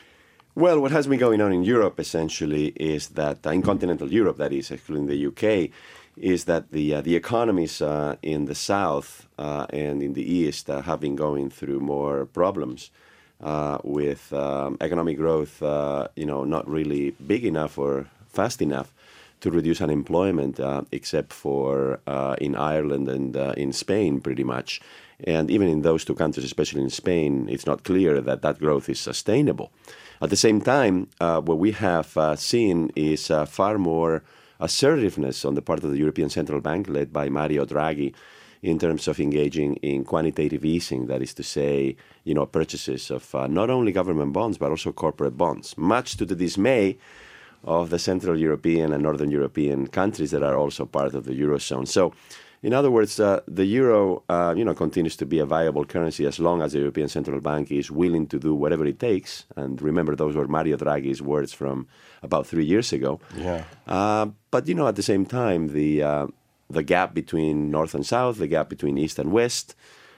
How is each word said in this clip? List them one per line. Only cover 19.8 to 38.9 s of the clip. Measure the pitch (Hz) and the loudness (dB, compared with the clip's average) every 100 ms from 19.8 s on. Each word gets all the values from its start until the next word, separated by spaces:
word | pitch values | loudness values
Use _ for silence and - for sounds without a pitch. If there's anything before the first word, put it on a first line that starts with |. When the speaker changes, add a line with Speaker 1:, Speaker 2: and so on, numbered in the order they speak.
Speaker 1:
unemployment, | 78 73 69 85 98 82 67 65 | 0 0 0 2 2 0 -2 -2
uh, | 67 69 - | -4 -4 -6
except | 69 - 78 71 | -8 -4 -4 -4
for, | - 73 69 67 69 67 65 - | -6 -4 -2 0 0 0 -4 -4
uh, | 67 67 67 | -4 -2 -2
in | 71 60 | -2 -2
Ireland | 76 78 76 69 67 | 0 0 0 -2 -2
and, | 65 67 65 | -2 -4 -2
uh, | 69 65 | -2 -2
in | 69 | -4
Spain, | 67 - 101 92 71 | -4 -2 0 2 0
pretty | - 65 | -2 -4
much. | 64 62 - - - - - - | -2 -4 -6 -10 -12 -20 -20 -8
And | - 80 80 | -2 0 2
even | 101 95 | 4 4
in | 76 | 4
those | 78 80 | 2 2
two | - 71 | 0 -2
countries, | 80 67 | 0 -2
especially | 65 - 76 73 | -4 -2 -2 -2
in | 67 | -4
Spain, | - 95 87 73 69 53 | -2 0 2 2 0 -2
it's | 67 - | -4 -2
not | 71 | -4
clear | - 92 90 71 | 0 2 4 4
that | 64 65 | 2 0
that | 76 73 | -2 0
growth | 76 71 - | 2 2 0
is | 67 | -6
sustainable. | - - - 117 143 76 - _ - - - - | -6 -4 0 2 2 0 -6 _ -20 -20 -20 -6
At | 76 | 0
the | 101 | 4
same | 113 107 | 4 4
time, | 113 139 117 92 95 - | 4 4 4 2 0 -2
uh, | 85 82 | 0 2
what | 76 80 | 2 2
we | 101 | 2
have, | 101 101 85 78 - | 2 2 2 0 0
uh, | 78 | 2
seen | 76 - 120 107 85 80 - | 0 0 2 4 2 0 0
is, | 78 76 - | 0 0 0
uh, | 78 | 0
far | 76 - 98 107 | 0 0 0 2
more | 87 80 82 80 - - - - | 2 2 2 0 -4 -18 -20 -6
assertiveness | 85 - 135 156 101 80 67 65 | -4 2 4 4 2 0 -4 -2
on | 71 | -2
the | 71 | -2
part | - 78 | -2 -2
of | 76 | -2
the | 71 | 0
European | 76 78 73 | 0 0 -2
Central | 87 78 73 | -2 -2 -2
Bank, | 78 82 95 | -2 -4 -2
led | 71 71 | -4 -2
by | 76 71 | -2 -2
Mario | 71 76 73 | -2 0 0
Draghi, | 67 71 80 73 69 - - - - - | 0 0 -2 -2 -4 -6 -18 -20 -20 -8
in | 95 82 | -2 0
terms | 85 | 2